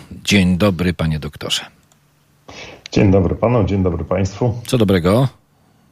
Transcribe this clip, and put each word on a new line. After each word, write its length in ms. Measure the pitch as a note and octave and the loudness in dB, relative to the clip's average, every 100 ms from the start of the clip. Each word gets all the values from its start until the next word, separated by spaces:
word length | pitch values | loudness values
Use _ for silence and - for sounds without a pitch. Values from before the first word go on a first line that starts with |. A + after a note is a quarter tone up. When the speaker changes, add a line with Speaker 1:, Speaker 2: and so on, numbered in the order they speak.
| - - | -10 -12
Speaker 1:
Dzień 340 | - G2+ F#2 F2+ | 0 2 2 2
dobry, 360 | G2+ E2+ F2 | 0 0 -2
panie 260 | E2+ E2 D2+ | -2 -2 -4
doktorze. 420 | D2 - - - - _ _ _ _ _ _ _ - - - - - | -6 -12 -8 -8 -8 _ _ _ _ _ _ _ -20 -20 -20 -20 -6
Speaker 2:
Dzień 200 | - G#2 | 0 4
dobry 240 | G2 E2 - | 4 2 0
panu, 280 | G#2+ B2 | 0 2
dzień 200 | F2+ G2+ | 0 0
dobry 220 | F#2 E2 E2 | 0 -2 -4
państwu. 560 | F#2 F#2+ - B2 G#2 - | -2 -2 -2 -4 -4 -4
Speaker 1:
Co 100 | B2 | 0
dobrego? 500 | G2+ G2 E2+ G#2+ C3+ - _ _ _ _ _ | 2 2 2 2 0 -4 _ _ _ _ _